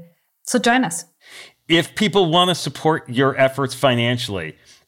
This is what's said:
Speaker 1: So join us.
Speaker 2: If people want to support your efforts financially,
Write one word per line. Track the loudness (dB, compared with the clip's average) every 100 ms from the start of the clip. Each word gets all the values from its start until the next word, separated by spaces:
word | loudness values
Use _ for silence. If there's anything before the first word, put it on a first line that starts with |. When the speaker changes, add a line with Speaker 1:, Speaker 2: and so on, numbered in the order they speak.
| -12 _ _ _
Speaker 1:
So | -4 0
join | 2 2 0
us. | -6 -12 _ -20 -20 -20 _ 0
Speaker 2:
If | 0 0 -2
people | 0 2 2
want | 2 2
to | 0
support | -6 -2 0 0 -2
your | 0 2 2
efforts | 0 0 -4
financially, | 0 0 2 0 -2 -4 -6 -8 -12 _ -20